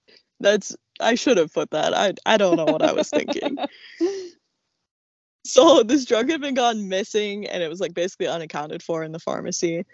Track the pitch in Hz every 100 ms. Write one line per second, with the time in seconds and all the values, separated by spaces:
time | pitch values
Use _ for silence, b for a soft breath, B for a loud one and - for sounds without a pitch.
0 | _ b _ - 202 208 - - _ -
1 | 220 233 302 214 156 - 151 151 151 -
2 | 202 - - 214 196 165 160 156 - -
3 | - 294 - 277 294 269 269 B B B
4 | 349 392 359 B _ _ _ _ _ _
5 | _ _ _ _ - - 320 269 220 285
6 | 247 220 247 262 285 262 240 226 196 190
7 | 220 214 208 202 202 180 165 175 165 175
8 | 180 - 160 165 156 156 151 160 - 165
9 | 160 160 - - 175 185 175 165 -